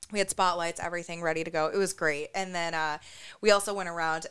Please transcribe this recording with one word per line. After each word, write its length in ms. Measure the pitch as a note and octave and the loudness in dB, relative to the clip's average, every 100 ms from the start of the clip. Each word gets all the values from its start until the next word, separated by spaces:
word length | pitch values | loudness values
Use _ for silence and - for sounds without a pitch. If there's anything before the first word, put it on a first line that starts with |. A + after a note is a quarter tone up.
| - | -4
We 60 | G#3 | -2
had 100 | F#3+ | 0
spotlights, 520 | - F#3 F3 E3+ E3+ | 4 4 4 0 -2
everything 420 | E3+ F3 E3+ E3+ | -4 -6 -6 -4
ready 220 | E3 D#3+ | 0 0
to 60 | E3 | 0
go. 160 | E3 D#3 | 0 2
It 80 | G3 | 2
was 160 | F#3+ | 0
great. 380 | - D#3+ D3 D3+ | 0 0 0 -4
And 180 | G3 F#3+ | -4 -4
then, 220 | F3 E3+ | -2 -2
uh, 240 | D#3+ D#3 D3+ - - - - | 0 -2 -4 -10 -18 -18 0
we 120 | G#3 | 4
also 200 | G3+ G3+ | 4 4
went 160 | G3+ F3+ | -4 -4
around, 380 | E3+ D#3+ D#3+ D#3+ | -2 0 -2 -4